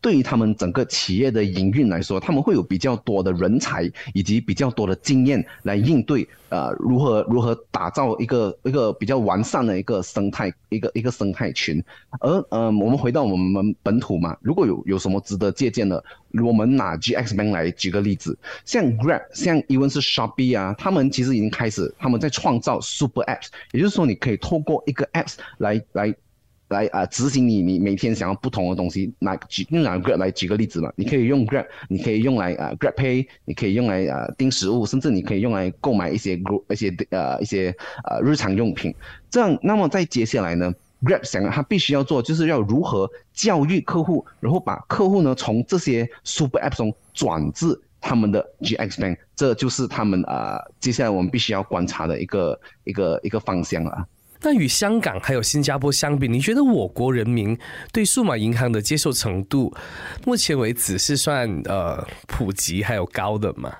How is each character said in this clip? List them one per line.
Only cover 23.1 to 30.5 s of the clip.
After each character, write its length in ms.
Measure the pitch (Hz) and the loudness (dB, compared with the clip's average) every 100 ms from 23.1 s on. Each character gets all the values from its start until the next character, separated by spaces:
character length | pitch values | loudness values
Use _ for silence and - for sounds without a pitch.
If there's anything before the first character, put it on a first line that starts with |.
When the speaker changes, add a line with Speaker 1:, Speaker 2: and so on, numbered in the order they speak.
| - | -2
Speaker 1:
apps， 260 | 123 123 - - - | -4 -4 -8 -20 -6
也 80 | 120 | 0
就 80 | 202 | 2
是 60 | |
说 100 | 196 156 | 2 2
你 80 | |
可 180 | 95 131 | 0 0
以 40 | 104 | -2
透 220 | - 165 | 0 -2
过 240 | 151 156 - | 0 -2 -2
一 60 | |
个 140 | 135 139 | -4 -2
apps 220 | 165 - - - - | -2 -4 -8 -18 -4
来， 220 | 104 107 - | -2 -2 -2
来， 220 | 98 104 101 _ _ _ _ _ | -2 -2 -2 _ _ _ _ _
来， 180 | 101 107 | -2 0
呃， 200 | 98 90 | 0 -2
执 200 | - 131 | 0 0
行 180 | 135 123 | 2 4
你， 160 | 107 | 4
你 160 | 90 92 | 2 2
每 160 | 101 | 2
天 200 | 98 123 | 0 0
想 140 | 113 87 | -2 -2
要 60 | 95 | -4
不 120 | 131 | -4
同 220 | 113 90 | -2 -2
的 40 | |
东 140 | 92 87 | -2 -2
西。 220 | 95 95 - | -2 -4 -2
拿， 180 | 95 92 - | -4 -4 -6
举-， 180 | - 95 | -8 -2
用 120 | 165 | 0
拿 140 | 139 90 | 2 0
Grab 180 | 90 87 | 0 0
来 140 | 92 | 0
举 180 | 95 | -2
个 80 | 87 | -2